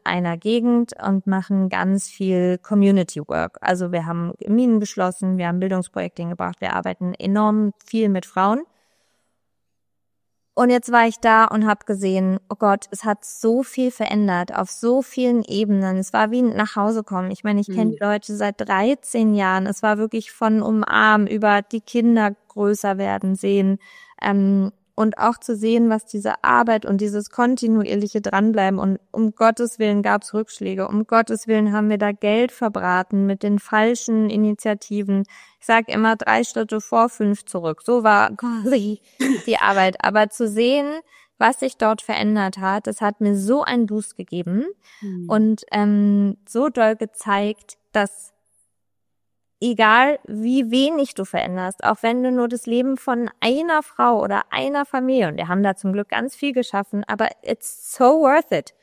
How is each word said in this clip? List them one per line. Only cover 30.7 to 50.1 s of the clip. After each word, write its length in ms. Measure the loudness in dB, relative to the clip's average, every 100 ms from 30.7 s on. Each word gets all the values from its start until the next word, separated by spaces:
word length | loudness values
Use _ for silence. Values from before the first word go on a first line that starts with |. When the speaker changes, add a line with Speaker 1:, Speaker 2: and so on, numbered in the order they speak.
| -4 -4
Speaker 1:
um 180 | -4 2
Gottes 400 | 2 2 -2 0
Willen 240 | 2 2
haben 160 | 2 0
wir 80 | 0
da 140 | -2
Geld 400 | 0 0 2 0
verbraten 760 | -2 -4 -2 0 0 0 0 0
mit 160 | 0
den 180 | 0 -2
falschen 680 | 0 0 2 0 -2 0 2
Initiativen. 960 | 2 0 0 -4 -4 -6 -6 -2 -2 -2 -8 -20 _
Ich 60 | 0
sag 200 | 0 0
immer, 300 | 0 0 0
drei 260 | 0 0
Schritte 380 | 0 -4 -4 -6
vor, 260 | -2 2 2
fünf 380 | 0 -2 -2 -4
zurück. 360 | -6 -4 -4
So 220 | 0 2
war 320 | 4 4 4 0
quasi 640 | -6 -4 0 0 0 -6 _ -4 -2 0 -2
die 120 | 0
Arbeit. 460 | 2 4 2 0
Aber 260 | 0 2 0
zu 200 | 0 -2
sehen, 500 | 0 2 2 -2 -6 -14 _ _ 0
was 240 | 0 0
sich 160 | -4 -2
dort 240 | 0 0
verändert 560 | -4 -4 0 0 -2 -4
hat, 280 | -4 -4 -4
das 140 | -4
hat 220 | -4 0
mir 160 | 0 0
so 260 | 0 0
einen 220 | 0 0 0
Boost 320 | -4 -8 -14
gegeben 480 | -10 -8 -4 -4 -4 -10 _ -16
Speaker 2:
Mhm. 300 | -12 -10 -2
Speaker 1:
und, 320 | 0 2 0 -4
ähm, 640 | -2 2 2 2 2 0 -2 -6
so 220 | -2 -2
doll 300 | 2 0 0
gezeigt, 800 | -6 -8 -4 -2 -2 -6 -14 -20 _
dass 400 | -2 -2 -6 -20 _ _ _ _ _ _ _ _ _ _ _ _ _
egal 580 | -4 2 4 6 4